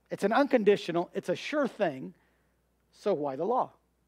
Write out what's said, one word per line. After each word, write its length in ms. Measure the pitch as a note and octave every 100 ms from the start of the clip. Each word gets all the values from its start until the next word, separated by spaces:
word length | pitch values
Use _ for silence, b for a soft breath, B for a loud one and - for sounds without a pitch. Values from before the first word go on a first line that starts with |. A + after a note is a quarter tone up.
| _
It's 140 | -
an 80 | G3+
unconditional, 760 | A#3 C#4+ B3+ G3+ G3+ - E3+ F3
it's 140 | G3 -
a 80 | E3+
sure 320 | - D4+ C4+
thing. 440 | - F#3 C3 E3+ - _ _ _ _ _ _ _
So 220 | _ G#3
why 220 | E3 C#3+ C3+
the 80 |
law? 280 | F3+ B3+ F3+ - _ _